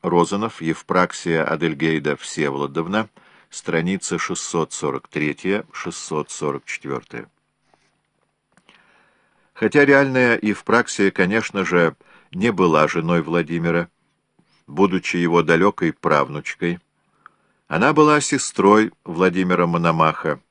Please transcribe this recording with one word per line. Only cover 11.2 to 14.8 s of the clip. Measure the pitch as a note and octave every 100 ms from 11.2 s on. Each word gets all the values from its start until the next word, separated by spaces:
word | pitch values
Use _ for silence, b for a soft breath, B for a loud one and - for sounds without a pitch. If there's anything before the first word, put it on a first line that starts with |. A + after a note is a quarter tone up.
| F2+ A2 - G2 F2
же, | F2 E2 - b b b
не | F2+ A2+
была | F#2+ F2+ D2+ D2+
женой | F2 E2 F2
Владимира, | D2+ E2+ D#2 E2+ E2 E2+ E2+ _ _ _ _ _ _ _ _
будучи | C#2+